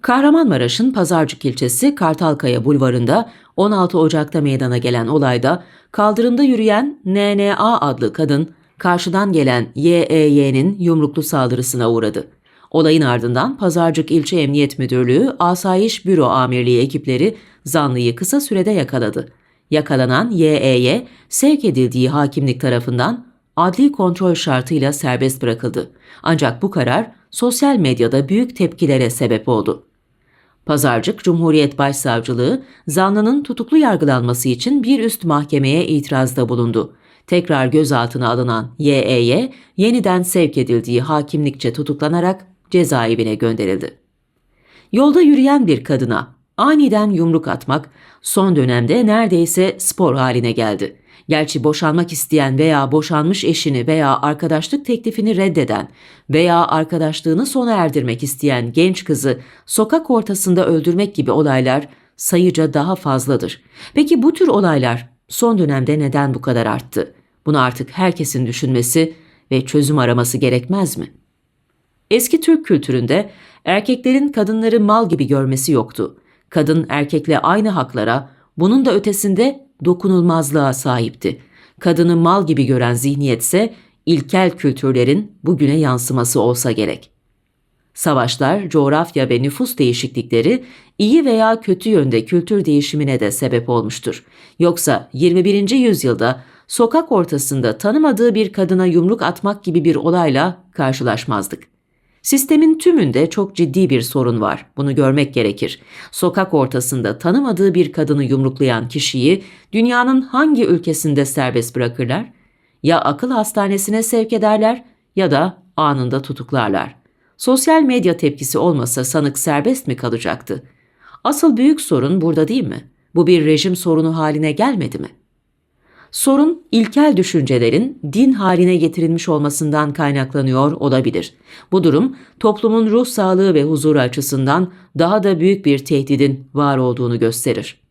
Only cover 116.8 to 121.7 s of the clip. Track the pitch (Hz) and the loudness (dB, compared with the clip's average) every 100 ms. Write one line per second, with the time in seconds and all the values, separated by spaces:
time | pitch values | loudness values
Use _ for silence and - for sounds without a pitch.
116.8 | - - _ _ _ _ - 262 - 320 | -4 -12 _ _ _ _ 0 0 4 4
117.8 | 277 247 180 170 151 143 135 - 175 151 | 4 2 0 0 -2 -2 -6 -2 0 0
118.8 | 120 131 127 160 143 143 - 147 214 262 | -2 -4 -2 0 -2 -2 -2 0 0 -2
119.8 | - 123 120 113 - 160 - 98 - _ | -4 -6 -4 -4 -6 -8 -8 -12 -12 _
120.8 | _ _ - - 233 285 330 233 262 | _ _ -20 -8 -4 2 2 4 2